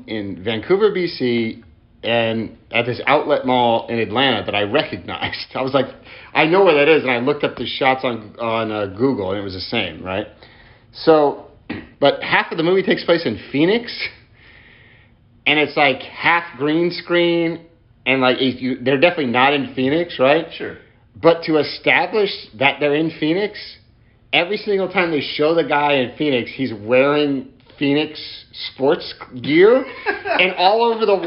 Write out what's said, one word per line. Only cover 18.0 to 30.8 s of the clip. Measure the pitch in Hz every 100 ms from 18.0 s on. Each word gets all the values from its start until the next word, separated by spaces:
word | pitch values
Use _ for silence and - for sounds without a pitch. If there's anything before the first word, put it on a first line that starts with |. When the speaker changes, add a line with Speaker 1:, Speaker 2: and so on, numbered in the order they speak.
| 123
Speaker 1:
and, | 135
like, | 127 123
if | 131 117
you, | 127 117
they're | 123 135
definitely | 170 165 131
not | 120 135
in | 147 131 -
Phoenix, | 131 156 170 -
right? | 131 156 165
Speaker 2:
Sure. | - 120 - - _ _ -
Speaker 1:
But | 160 165
to | - 156
establish | 135 - - 135 180 220 196 - - 107
that | 135 -
they're | 147 147
in | 165 156
Phoenix, | 151 175 208 - - - _ _ _ _ _
every | 143 175 208
single | 214 196 180
time | 185 175
they | 151
show | 127 - 151 165
the |
guy | 139 147 147
in | 139 120 -
Phoenix, | 151 127 110
he's | - 127
wearing | 107 107 127 139 147 147 135 131 - - -
Phoenix | 143 143 156 - - - - - -
sports | - 131 185 - - - 127
gear, | 120 156 202 262 - -
Speaker 2:
<laughs> | - 403 392 320
Speaker 1:
and | 185 175
all | 180 226